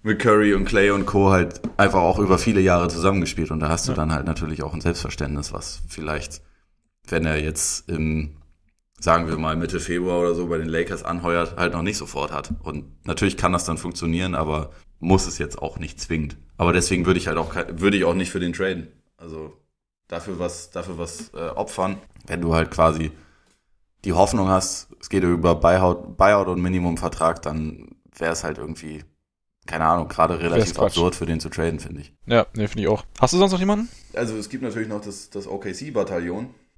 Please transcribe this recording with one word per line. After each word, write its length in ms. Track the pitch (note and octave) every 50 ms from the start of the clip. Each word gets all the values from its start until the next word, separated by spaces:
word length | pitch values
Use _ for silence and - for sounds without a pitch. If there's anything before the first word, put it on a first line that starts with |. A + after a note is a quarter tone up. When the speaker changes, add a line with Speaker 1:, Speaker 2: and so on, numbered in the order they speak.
Speaker 1:
mit 160 | - A2 G#2+ G2
Curry 360 | - A#2 G#2+ G#2 G#2+ G#2 G2+
und 100 | F#2+ F#2+
Clay 240 | - A#2 G2+ G2 G2+
und 160 | G2+ G2 F#2+
Co. 240 | - - G2+ G2 G2
halt 320 | G2 F#2 F2 - - - - - -
einfach 240 | - G2+ F#2+ E2 F#2+
auch 160 | F2 E2+ F#2
über 220 | G2+ G#2 F#2 F#2 -
viele 220 | - A#2 G#2 G2
Jahre 260 | F#2 F#2 F2+ F2 F2 F2
zusammengespielt 640 | E2 E2 E2+ F#2+ G2 F#2+ D#2+ D2+ - - D#2+ D#2
und 80 | D#2+ D#2+
da 100 | D#2 D2+
hast 180 | E2 D#2 -
du 40 | -
Speaker 2:
Ja. 40 | -
Speaker 1:
dann 160 | - D#2 D#2
halt 140 | D#2+ C#2+ -
natürlich 380 | E2 D2+ - E2+ D#2 D#2 D2 C#2
auch 100 | D2 D#2+
ein 80 | D#2
Selbstverständnis, 720 | D2+ E2+ E2+ - - D2 - - D2+ C#2 D2 C#2+ D2 - -
was 280 | - - - - - -
vielleicht, 540 | - - - D#2 D2+ D2+ D2+ - - - - - _ _ _ _ _ _ _ _ _ _ _ _
wenn 180 | - F2+ E2 D#2+
er 140 | D#2+ D#2 D2+
jetzt 480 | D2+ D#2 D2+ - - - - - - -
im, 480 | F2 D#2 D#2 D#2+ D#2 D#2 D2+ D2 D2 - - _ _ _ _ _ _ _ _ _ _ -
sagen 280 | - E2+ E2 E2+ E2+
wir 100 | D#2+ D#2+
mal, 180 | D#2 D#2+ D#2 D#2
Mitte 240 | E2 E2+ E2+ F#2 F2
Februar 400 | F2 F2 F2 F2 F2+ F2+ F2 F2
oder 140 | F2 F2 E2+
so 140 | E2+ F2
bei 100 | E2 E2+
den 100 | D#2+ D#2+
Lakers 360 | D#2+ D#2+ E2 E2+ - F#2 D2+ -
anheuert, 540 | - F2 F2 E2+ E2+ E2+ E2+ E2+ - -
halt 160 | - F2 - -
noch 100 | E2+ E2
nicht 140 | G2+ G2+
sofort 340 | - D2 C#2+ - C#2+ C#2+ -
hat. 200 | D#2 C#2+ C#2+ - D2+ - -
Und 420 | D#2 D2 D2 C#2+ - - - _
natürlich 320 | - E2 - G#2 F#2+ -
kann 160 | - - F2+ F2+
das 120 | E2+ -
dann 120 | - E2
funktionieren, 560 | D#2 - E2+ E2 - E2+ E2 E2 E2+ F#2 F#2 F2
aber 380 | C#2 D#2+ D2+ D2+ D2+ D2 - - - - - - _
muss 280 | D#2+ F2 F#2+ F#2 -
es 100 | E2 D2
jetzt 220 | - D2 C#2+ - -
auch 160 | - D2 - -
nicht 200 | D#2+ D2+ - -
zwingend. 380 | - - E2+ D#2+ D2+ C#2+ - - - - -
Aber 160 | - F#2+ F2
deswegen 340 | E2 F2+ E2+ - G2 F2+ E2+
würde 140 | F2+ F#2 F2+
ich 80 | E2+
halt 100 | E2+ D#2
auch 160 | E2 D#2+ - -
kei-, 120 | F2+ - - E2 D#2+
würde 180 | F#2 G2+ G#2
ich 80 | F#2+ F2+
auch 80 | E2+ E2+
nicht 160 | F#2 F#2 F2
für 100 | - F#2+
den 140 | F2 F2 E2
traden. 340 | - F#2+ F#2+ F#2 E2+ D#2+ D#2+ _ _ _ _ _
Also 400 | _ F2 E2 D#2+ D#2+ D#2 D2+ - _ _ _ _ _ _ _ _ _ _
dafür 320 | _ F2 E2+ - G#2 F#2 E2
was, 300 | F2 E2+ - - - -
dafür 260 | - F2+ E2+ F#2+ F2
was, 340 | D#2+ E2+ E2 - - - - -
äh, 160 | - E2+ D#2+
opfern, 480 | - - A2 - - - F#2 G2 G2 G2 - _ _ - -
wenn 120 | - F2+ F2
du 140 | F2 E2 D#2+
halt 180 | E2 D#2+ -
quasi 400 | - - E2 D#2+ D#2 D#2+ D#2+ D#2 D2+ - - _ _ _ _ _ _ _ _ _ _ _ _ _ _ _ -
die 80 | G2+ E2+
Hoffnung 340 | F2 G2 G2+ - A2 F#2+
hast, 400 | F#2+ F#2+ F#2 F#2 - - - - _ - _
es 80 | - -
geht 140 | - G2 F2+
über 320 | F2 F2+ E2+ E2 F2 E2
Buyout, 600 | D#2 - E2+ F2+ F#2 F#2 F2+ F2 - - - -
Buyout 320 | - F#2+ G2+ G#2 G2+ F#2+
und 140 | F#2 F2+ F2+
Minimumvertrag, 800 | F2 F2+ F#2 F#2 F2+ F2 E2 E2 - D#2+ - - D#2+ E2 E2 -
dann 540 | - D#2 D#2 D#2 D#2 D#2 - - - - - _ _ _ _
wäre 140 | - D#2+ E2
es 140 | E2+ - -
halt 140 | E2 D2 -
irgendwie, 440 | C#2+ D#2 D#2+ - E2 D#2 D#2 D2+ D2+ _ _ _ _ _ _ _ _ _ _ _ _
keine 180 | - F2 E2 D#2+
Ahnung, 220 | D#2+ F2 F2 E2+
gerade 280 | E2 - - E2 D#2+ F2 D#2
Speaker 2:
Wär's 40 | E2+
Speaker 1:
relativ 300 | E2+ E2+ A2+ G#2+ F#2 -
Speaker 2:
Quatsch. 100 | - -
Speaker 1:
absurd, 300 | G2 - E2+ E2+ F2 -
für 100 | - E2
den 160 | D#2+ E2 D#2
zu 80 | - E2
traden, 300 | - - D#2+ E2 D#2 D2+
finde 180 | D#2+ - - C#2+
ich. 120 | C#2+ - _ _ -
Speaker 2:
Ja, 180 | - A#2+ A#2 - - -
nee, 120 | A2 G#2 G2+
finde 140 | - A2 G2
ich 40 |
auch. 160 | - G#2+ - - - - -
Hast 140 | B2+ B2+ E3+
du 40 |
sonst 140 | F3+ G3 G3
noch 80 | F#3+ F3+
jemanden? 300 | F#3 G3 G#3 G#3 A#3 A#3+ - - - - -
Speaker 1:
Also 240 | - B2 A2 A2
es 100 | A2 G2+
gibt 160 | - C3 C3 C3
natürlich 240 | A#2 G#2 A#2 A2
noch 140 | A2 G#2+ G#2
das, 280 | G#2 G#2 F#2+ - - _
das 160 | - G2+ G2
O-K-C-Bataillon. 1040 | - - G2 - - F3+ - F3 D3+ C#3+ A2 F#2+ E2+ F#2+ E2+ E2+ F2 F2+ G#2 B2 C3 - _ _ _ _